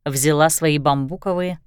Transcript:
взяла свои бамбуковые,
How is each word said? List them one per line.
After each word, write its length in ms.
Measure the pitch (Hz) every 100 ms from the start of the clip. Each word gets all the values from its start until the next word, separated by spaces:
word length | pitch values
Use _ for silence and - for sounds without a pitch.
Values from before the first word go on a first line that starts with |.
| 147
взяла 420 | 135 147 151 160
свои 300 | - 160 147
бамбуковые, 800 | 143 139 135 185 196 180 180 170